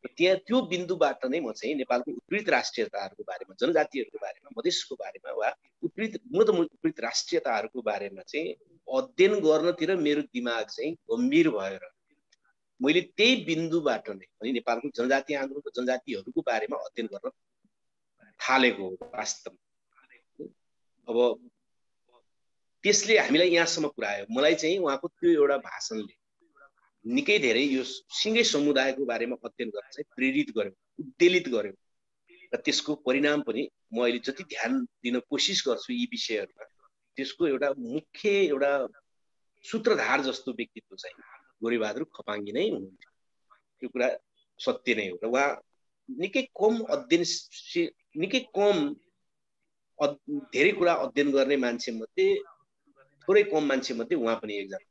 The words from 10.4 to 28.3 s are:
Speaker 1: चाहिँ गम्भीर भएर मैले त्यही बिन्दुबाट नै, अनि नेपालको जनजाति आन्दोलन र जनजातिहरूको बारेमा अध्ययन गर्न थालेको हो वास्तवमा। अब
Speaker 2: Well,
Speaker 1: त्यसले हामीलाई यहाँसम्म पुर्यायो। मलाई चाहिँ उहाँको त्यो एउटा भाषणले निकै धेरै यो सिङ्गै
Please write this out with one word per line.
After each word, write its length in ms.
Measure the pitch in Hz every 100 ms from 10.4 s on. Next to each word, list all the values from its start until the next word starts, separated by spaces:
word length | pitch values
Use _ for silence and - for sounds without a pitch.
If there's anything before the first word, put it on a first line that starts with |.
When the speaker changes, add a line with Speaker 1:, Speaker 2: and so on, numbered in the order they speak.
| 120 113
Speaker 1:
चाहिँ 280 | 110 - 139 170 -
गम्भीर 420 | 113 123 151 156
भएर 340 | 107 95 95 - _ _ _ _ _ _ _ _ _
मैले 200 | 131 170
त्यही 340 | 175 - 226 254
बिन्दुबाट 640 | 156 160 165 165 143 110 -
नै, 160 | 98 95 _
अनि 120 | 113
नेपालको 360 | 123 120 117 143
जनजाति 400 | 127 123 139 135
आन्दोलन 280 | 143 135 139 -
र 40 | -
जनजातिहरूको 640 | 127 127 - 104 98 143
बारेमा 360 | 147 110 107 -
अध्ययन 300 | - - 113
गर्न 180 | 98 127 _ _ _ _ _ _ _ _ _ _ _
थालेको 420 | - 131 123 95
हो 280 | 95 92 -
वास्तवमा। 1300 | 104 110 - - _ _ _ _ _ _ - _ _ - _ _ _ _ _ -
अब 80 | 117 123 117 123 _ _ _ _ _ _
Speaker 2:
Well, 140 | _ _ _ _ _ _ _
Speaker 1:
त्यसले 360 | 196 202 202 175
हामीलाई 300 | - 151 180
यहाँसम्म 400 | 170 165 170 151
पुर्यायो। 380 | - 104 101 101
मलाई 240 | 120 151
चाहिँ 240 | 160 156 190
उहाँको 300 | 165 135 175
त्यो 220 | _ 170
एउटा 260 | 160 143 139
भाषणले 580 | - - - 110 101 _ _ _ _ _ _ _ _ _ 110
निकै 320 | 123 143 208
धेरै 240 | 131 113
यो 200 | 143 131
सिङ्गै 580 | 123 - _ - 208